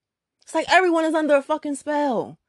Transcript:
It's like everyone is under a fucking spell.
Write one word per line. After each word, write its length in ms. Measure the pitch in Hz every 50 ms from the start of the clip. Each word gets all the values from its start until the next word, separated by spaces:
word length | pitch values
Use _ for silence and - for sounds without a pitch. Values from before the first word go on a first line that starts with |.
| _ _ _ _ _ _ _ _ _
It's 100 | - -
like 120 | 320 277 -
everyone 360 | 311 359 370 349 330 320 320
is 100 | 320 320
under 200 | 311 311 294 294
a 60 | 277
fucking 340 | 269 - 311 294 - 294 277
spell. 600 | - - 294 302 294 294 269 226 185 143 120 156 _ _